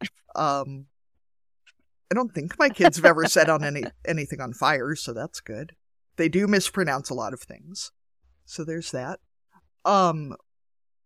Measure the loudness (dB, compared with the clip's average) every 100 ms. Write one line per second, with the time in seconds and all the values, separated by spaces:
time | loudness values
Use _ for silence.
0 | -14 -14 _ -2 0 0 -4 -12 -16 _
1 | _ _ _ _ _ _ _ _ _ _
2 | -4 -2 -2 -6 -6 2 2 6 4 8
3 | 6 6 4 4 6 4 0 -4 -8 -8
4 | -6 -4 -6 -8 -10 -2 0 0 -2 -6
5 | -8 -8 -10 -12 -14 -12 -14 _ _ _
6 | _ -2 0 2 2 2 0 -2 -2 -4
7 | -6 -8 -8 -10 -16 -20 -18 -14 -14 _
8 | _ _ _ _ -16 -10 -8 -8 -8 -8
9 | -8 -12 _ _ _ _ _ _ 2 4
10 | 4 0 -8 -14 _ _ _ _ _ _